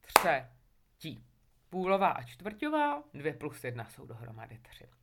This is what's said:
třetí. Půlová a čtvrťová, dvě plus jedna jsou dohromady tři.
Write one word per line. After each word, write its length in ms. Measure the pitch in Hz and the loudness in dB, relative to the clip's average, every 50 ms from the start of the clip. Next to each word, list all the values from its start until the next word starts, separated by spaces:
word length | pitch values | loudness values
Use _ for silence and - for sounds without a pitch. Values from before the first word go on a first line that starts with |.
třetí. 1300 | - - - - - 180 151 131 123 - - _ _ _ _ _ _ _ _ _ - 160 123 - - - _ _ _ _ _ _ _ _ | -18 6 6 6 6 6 2 0 -2 -8 -20 _ _ _ _ _ _ _ _ _ -12 -12 -12 -12 -16 -20 _ _ _ _ _ _ _ _
Půlová 380 | - 185 185 185 196 196 196 180 | -6 -2 2 4 4 6 6 4
a 140 | 143 - 120 | 4 2 -6
čtvrťová, 800 | - - - 175 208 214 - - 302 302 302 294 294 285 294 294 - - | -12 -16 -10 -10 -10 -6 -4 -2 0 2 2 2 2 0 -2 -6 -12 -14
dvě 180 | 139 143 156 143 | -4 -4 -4 -4
plus 320 | - 147 151 147 - - | -4 -8 -8 -8 -6 -8
jedna 200 | 127 120 120 113 | -8 -6 -6 -10
jsou 220 | - - - 151 | -12 -14 -20 -16
dohromady 520 | - - 110 117 123 110 110 113 117 113 117 | -16 -14 -14 -14 -14 -14 -14 -16 -16 -16 -18
tři. 300 | - - - - 123 123 - _ | -20 -20 -20 -20 -20 -20 -20 _